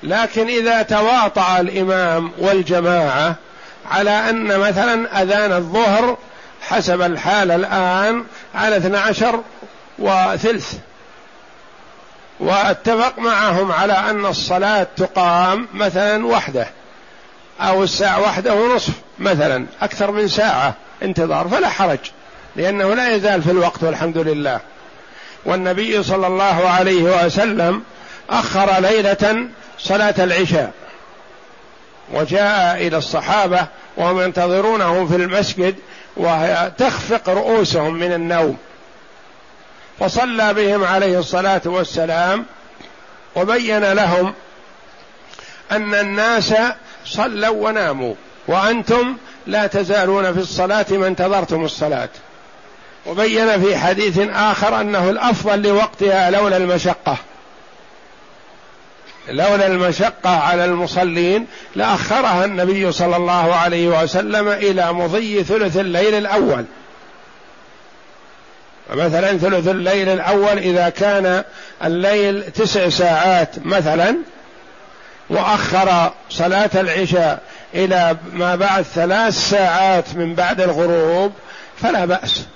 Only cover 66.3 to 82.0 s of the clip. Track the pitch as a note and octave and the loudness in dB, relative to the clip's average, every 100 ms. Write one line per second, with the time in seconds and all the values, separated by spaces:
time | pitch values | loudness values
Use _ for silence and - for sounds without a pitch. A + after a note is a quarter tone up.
66.3 | G#3 F#3+ C3 A#2 - - - - - - | 0 0 -2 -4 -14 -20 -20 -20 -20 -20
67.3 | - - - - - - - - - - | -20 -20 -20 -20 -20 -20 -20 -20 -20 -20
68.3 | - - - - - - C3 E3 D#3+ F#3+ | -20 -20 -20 -20 -20 -10 -2 0 0 0
69.3 | G3 F3 F#3+ E3+ F#3+ F3 G3 F#3+ F#3 F3 | 0 0 0 0 0 0 0 0 0 0
70.3 | G3+ G#3 G3+ F#3 F3 F3 E3+ G3+ G3+ F#3 | 2 2 0 0 0 0 0 0 2 0
71.3 | F3+ - - - - - E3+ F#3+ G#3 G3+ | -2 -4 -14 -20 -6 -4 0 0 2 0
72.3 | G3 F#3+ - G#3+ G#3 F3+ - F3 D#3+ F3+ | -2 -6 -2 0 2 0 2 2 4 4
73.3 | F3+ D#3+ - D#3+ G3 D#3 D#3+ F3+ D4 D#4+ | 4 2 -4 -2 0 0 2 2 0 -6
74.3 | - - - - - - - - - - | -16 -20 -20 -20 -20 -20 -20 -20 -20 -6
75.3 | F#3 G#3 G#3 - F#3 F#3+ F3 E3 - - | -2 0 0 0 2 4 4 2 -2 -14
76.3 | - E3+ F#3+ G#3 F#3+ F#3 D#3+ F#3+ F3+ E3 | -4 0 2 2 0 0 0 0 2 2
77.3 | - - - - E3+ F#3+ F#3 E3+ E3 E3 | 0 -8 -20 -10 -2 0 2 2 0 -6
78.3 | - F3 F3+ G3 G3 F3+ E3+ E3+ F#3+ A3+ | -4 -2 0 2 0 -2 -2 0 2 0
79.3 | - - G3+ F#3 E3+ F#3+ F#3 E3 F3 E3 | 0 0 2 2 4 2 2 0 -4 -4
80.3 | E3+ F3 F#3+ F#3 D3+ E3+ E3+ D#3+ E3+ G3+ | -2 -2 0 0 2 2 2 2 2 0
81.3 | G3+ - - - - - D4+ | -4 -20 -20 -20 -6 -2 0